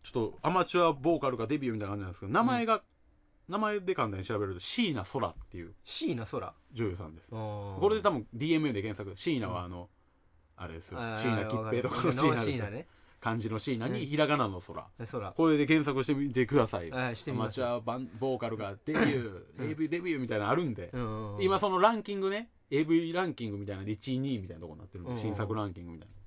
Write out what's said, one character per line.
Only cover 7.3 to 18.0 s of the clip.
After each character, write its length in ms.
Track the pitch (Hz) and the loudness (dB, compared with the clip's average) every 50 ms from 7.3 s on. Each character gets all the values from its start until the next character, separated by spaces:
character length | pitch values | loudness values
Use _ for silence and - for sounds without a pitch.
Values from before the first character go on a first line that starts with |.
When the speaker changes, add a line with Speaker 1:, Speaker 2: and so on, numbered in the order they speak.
Speaker 2:
あ 40 | 117 | -8
ー。 440 | 110 110 107 104 104 101 101 98 95 | -8 -6 -6 -6 -6 -8 -8 -2 2
Speaker 1:
こ 100 | 190 202 | 2 4
れ 60 | 214 | 4
で 60 | 220 | 4
多 100 | 196 208 | 4 2
分 140 | 175 123 104 - - | 2 2 -4 -6 -6
デ 120 | 113 143 | -4 2
ィ 40 | 160 | 2
ー 40 | 165 | 4
エ 40 | 160 | 4
ム 80 | 156 | 4
エ 40 | 143 | 2
ー 20 | 117 | 0
で 80 | 101 | 0
検 160 | 98 110 101 | -2 -4 -6
索、 200 | 95 104 98 92 | -6 -8 -10 -8
椎 220 | - - 175 156 127 | -4 -2 0 0 0
名 100 | 107 92 | 0 -2
は 140 | 90 87 90 | -4 -4 -6
あ 40 | |
の、 220 | 90 90 87 87 - _ _ _ _ _ _ _ _ _ _ _ _ _ | -6 -8 -10 -12 -14 _ _ _ _ _ _ _ _ _ _ _ _ _
Speaker 2:
う 40 | - | -12
ん。 20 | 90 | -12
Speaker 1:
あ 40 | |
れ 80 | 85 82 | -10 -10
で 60 | 82 | -12
す 80 | - - | -12 -10
よ。 100 | 95 - | -10 -8
Speaker 2:
あ 160 | 117 113 110 | -6 -6 -4
ー、 20 | |
Speaker 1:
椎 100 | 107 127 | -2 0
名 180 | 127 117 104 101 | 2 2 2 0
桔 240 | 110 110 110 110 107 | -2 -2 -4 -2 0
平 120 | - 120 | 0 0
と 80 | 123 127 | 0 0
か 140 | - - - | -2 0 0
の 80 | 170 | 2
椎 0 | |
名 0 | |
で 20 | 123 | 2
す 120 | 131 156 | 4 4
よ。 60 | 147 | 4
Speaker 2:
あ 20 | - | 4
ー、 0 | |
あ 20 | |
ー、 40 | - | 2
あ 40 | - | 0
ー、 80 | - 139 | 0 0
椎 60 | 120 | -2
名 100 | 107 101 | -4 -4
ね。 160 | 104 131 175 - _ _ - - - _ | -6 -10 -12 -14 _ _ -20 -20 -20 _
Speaker 1:
漢 180 | - 117 117 | -2 -2 -2
字 120 | 120 110 113 | 0 -2 -2
の 100 | 110 110 | -4 -4
椎 180 | - 147 131 | -2 -2 -2
名 100 | 113 113 127 | -2 -2 -2
に、 100 | 127 123 | -2 -2
Speaker 2:
う 20 | - | -2
ん。 20 | |
Speaker 1:
ひ 120 | 135 147 | -2 2
ら 100 | 151 151 | 2 4
が 100 | 139 147 | 4 4
な 100 | 143 123 | 2 2
の 140 | 107 95 90 | 0 0 -6
空。 200 | - - 82 80 | -8 -10 -12 -12
Speaker 2:
ね、 240 | - - - - 117 - | -12 -12 -12 -12 -12 -8
空。 200 | - 120 101 92 | -6 -6 -6 -4
Speaker 1:
こ 160 | - - 165 | 2 4 6
れ 100 | 160 156 | 6 6
で 80 | 147 147 | 6 6
検 200 | 131 160 160 147 | 6 6 6 6
索 180 | 147 135 135 127 | 4 2 2 2
し 40 | |
て 60 | - 147 | 2 2
み 180 | 139 143 143 | 2 2 2
て 140 | 117 127 123 | 4 2 4
く 100 | - 139 | 6 6
だ 120 | 143 117 | 6 6
さ 160 | 107 - 87 85 | 4 2 -4 -4
い 60 | 82 | -4
よ。 60 | - | -4
Speaker 2:
は 160 | 127 127 123 | -2 -2 -2
い、 40 | 117 | -4
し 80 | - - | -6 -6
て 80 | 147 | -4
み 60 | 131 | -2
ま 140 | 120 110 107 | -2 -2 -2
す。 100 | 104 135 127 | -2 -2 0
Speaker 1:
ア 40 | |
マ 20 | 120 | 0
チ 40 | 120 | 0
ュ 20 | |
ア 20 | 120 | 0
バ 160 | 113 117 117 | -2 -4 -4
ン-、 120 | 127 | -4